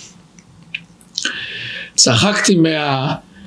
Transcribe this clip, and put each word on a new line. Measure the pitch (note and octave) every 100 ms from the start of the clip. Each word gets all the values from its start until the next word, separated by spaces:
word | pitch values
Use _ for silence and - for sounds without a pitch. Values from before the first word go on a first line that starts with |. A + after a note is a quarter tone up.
| - - _ _ - - - - - - - - - - - - - - - -
צחקתי | - A#2 G3 G3+ -
מה-, | F3+ D#3+ D#3 D3 C3+ C#3+ D#3 - -